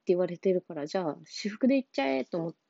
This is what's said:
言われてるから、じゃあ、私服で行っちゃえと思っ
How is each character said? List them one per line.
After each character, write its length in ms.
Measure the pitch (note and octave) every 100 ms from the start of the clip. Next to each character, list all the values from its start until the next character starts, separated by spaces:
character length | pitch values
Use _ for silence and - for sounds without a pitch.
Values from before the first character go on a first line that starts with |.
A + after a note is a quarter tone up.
| -
言 100 | F3+
わ 100 | F3+
れ 100 | E3+
て 140 | G3
る 80 | F#3
か 140 | -
ら、 120 | D#3+ D3+
じ 120 | F#3+
ゃ 40 |
あ、 160 | E3 C#3+
私 240 | D#3 - G#3
服 220 | G#3+ B3
で 80 | C4+
行 80 | -
っ 40 |
ち 120 | -
ゃ 160 | - C4
え 80 | -
と 120 | F3
思 120 | E3
っ 60 | - _